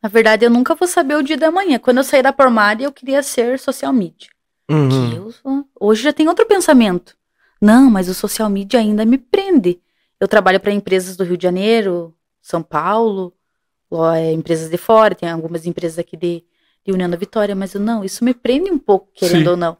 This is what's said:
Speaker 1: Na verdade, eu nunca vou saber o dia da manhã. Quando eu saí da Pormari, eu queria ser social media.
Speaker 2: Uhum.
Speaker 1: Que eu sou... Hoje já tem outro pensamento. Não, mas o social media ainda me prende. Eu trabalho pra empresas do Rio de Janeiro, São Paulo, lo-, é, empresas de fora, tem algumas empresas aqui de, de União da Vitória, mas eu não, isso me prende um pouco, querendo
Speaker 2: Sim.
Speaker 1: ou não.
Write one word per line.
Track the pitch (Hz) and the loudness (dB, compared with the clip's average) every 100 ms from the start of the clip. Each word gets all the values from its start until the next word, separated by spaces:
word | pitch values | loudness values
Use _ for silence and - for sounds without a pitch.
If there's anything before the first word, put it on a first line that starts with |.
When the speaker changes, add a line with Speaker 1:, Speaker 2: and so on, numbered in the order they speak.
Speaker 1:
Na | 220 | 2
verdade, | 220 220 220 | 4 4 4
eu | 233 | 4
nunca | 233 254 | 2 0
vou | 320 359 | -2 0
saber | 359 277 302 | 0 0 -2
o | |
dia | 285 302 | -2 -2
da | 311 | 0
manhã. | 349 392 247 | 0 -2 -2
Quando | - 247 | 0 0
eu | |
saí | 269 285 | 2 2
da | 262 | 2
Pormari, | 254 262 226 208 220 | 2 2 4 2 0
eu | 277 | -6
queria | 277 254 269 | -10 -4 -4
ser | 277 - 233 262 | -2 -2 -2 -2
social | - 254 269 | -6 -6 -2
media. | 262 175 _ - _ _ _ - | -2 -2 _ -20 _ _ _ -4
Speaker 2:
Uhum. | 151 139 131 123 | 0 2 0 -2
Speaker 1:
Que | 117 | -6
eu | 202 | -12
sou... | - 269 277 285 _ | -14 -6 -6 -8 _
Hoje | 202 220 | 0 2
já | 269 | 0
tem | 294 311 | 0 0
outro | 359 453 | 2 2
pensamento. | 403 330 285 220 175 _ _ _ _ _ _ | 2 4 4 4 -2 _ _ _ _ _ _
Não, | 208 233 269 | 4 6 6
mas | 208 180 | 4 0
o | |
social | 185 202 - 220 | -6 -6 -4 -4
media | 196 196 240 | -4 0 0
ainda | 214 208 | 0 0
me | 220 269 | 0 0
prende. | _ - 392 330 180 175 _ _ _ _ | _ -4 2 2 2 -4 _ _ _ _
Eu | 196 | 0
trabalho | 214 185 190 | 2 2 0
pra | 190 | -2
empresas | 202 196 185 185 185 | -4 -2 -4 -4 -8
do | |
Rio | 180 175 | -6 -2
de | |
Janeiro, | 180 180 208 233 196 175 165 _ _ _ | -2 -2 0 0 0 -4 -8 _ _ _
São | _ 170 | _ -8
Paulo, | 160 156 165 214 226 196 180 _ _ _ _ _ _ | -6 -6 -2 0 -2 -2 -8 _ _ _ _ _ _
lo-, | 165 165 | -2 -2
é, | 160 160 | 0 -2
empresas | 160 160 165 160 | -4 -4 -4 -4
de | 170 | -10
fora, | - 220 214 | 2 4 4
tem | 175 170 | 0 -8
algumas | 165 160 170 165 | -8 -8 -8 -8
empresas | 175 175 160 | -8 -8 -8
aqui | 165 165 | -12 -8
de, | 175 170 _ _ _ _ | -8 -8 _ _ _ _
de | - | -6
União | 185 180 | -4 -2
da | 170 | -4
Vitória, | 202 226 208 | -6 -4 -4
mas | 196 196 | -4 -8
eu | 202 | -6
não, | 208 233 | -4 -4
isso | 190 - | -6 -4
me | 240 | -2
prende | 247 - 262 381 | -2 -2 -2 0
um | 330 | -4
pouco, | - 208 _ | 2 0 _
querendo | _ 180 170 | _ 0 2
Speaker 2:
Sim. | 156 | 2
Speaker 1:
ou | 180 | 0
não. | 170 | -2